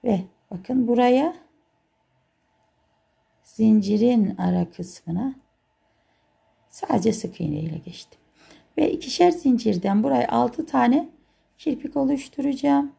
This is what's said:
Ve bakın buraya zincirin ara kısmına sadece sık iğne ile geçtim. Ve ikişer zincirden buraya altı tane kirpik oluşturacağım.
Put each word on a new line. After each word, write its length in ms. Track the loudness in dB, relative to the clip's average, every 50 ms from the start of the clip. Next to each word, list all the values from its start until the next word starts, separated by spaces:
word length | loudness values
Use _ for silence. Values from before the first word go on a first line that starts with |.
| 0
Ve 220 | 0 0 0 -2 -8 _ _ _ _
bakın 360 | -16 -14 -8 -4 -2 -2 0
buraya 480 | 2 2 2 4 4 4 4 2 -2 -4 -8 _ _ _ _ _ _ _ _ _ _ _ _ _ _ _ _ _ _ _ _ _ _ _ _ _ _ _ _ _ _ _ _ _ _ _ _ _ _ _ _ _
zincirin 920 | -18 -2 2 4 6 6 4 4 2 2 2 4 4 4 4 2 2 0
ara 320 | -2 -2 0 0 0 -2 -4
kısmına 680 | -6 -12 -12 -12 -12 -14 _ -8 -6 -4 -4 -6 -8 -10 _ _ _ _ _ _ _ _ _ _ _ _ _ _ _ _ _ _ _ _ _ _ _ _ _ _
sadece 440 | -14 -12 -4 -2 -2 0 0 0 -2
sık 280 | -2 -8 -12 -10 -8
iğne 180 | -8 -6 -6 -6
ile 180 | -8 -8 -10
geçtim. 420 | -12 -14 -16 -20 -20 -20 _ _ _ _ _ _ _ _ _ -20 -20 _ _ _
Ve 140 | -2 -2 -2
ikişer 400 | -2 -4 -8 -10 0 4 4 4
zincirden 720 | 4 2 2 2 2 2 2 0 -2 0 0 0 0 2 2
buraya 240 | 2 2 0 0
altı 380 | 0 0 0 0 0 -2 -6 -8
tane 440 | -2 0 2 2 4 2 2 0 -4 _ _ _ _ _ _ _ _ _
kirpik 400 | _ -6 -6 -6 -4 -8 -6 -4
oluşturacağım. 1000 | -2 0 0 -2 -4 -6 -12 _ -6 -4 -4 -4 -2 0 2 2 2 0 -2 -8